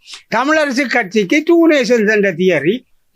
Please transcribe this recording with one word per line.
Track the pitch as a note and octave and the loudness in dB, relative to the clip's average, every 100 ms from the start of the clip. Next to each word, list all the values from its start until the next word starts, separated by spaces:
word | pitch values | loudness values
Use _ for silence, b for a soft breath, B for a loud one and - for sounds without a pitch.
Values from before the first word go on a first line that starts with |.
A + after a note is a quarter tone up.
| B B B G#3+ | B B B -4
தமிழரசு | C4+ D#4 D4 B3 C4+ | 0 0 0 -2 -2
கட்சிக்கு | B3 G3 G#3+ F#3 D4 D#4 | -2 -2 -2 0 0 2
two | E4+ E4 | 2 4
nations | D4 G#3+ A#3+ G#3 | 2 2 0 2
என்ற | G#3+ G3+ | 0 0
தியரி | D#3+ F#3 E3 C#3 A#3+ - _ _ | 0 0 0 0 -4 -6 _ _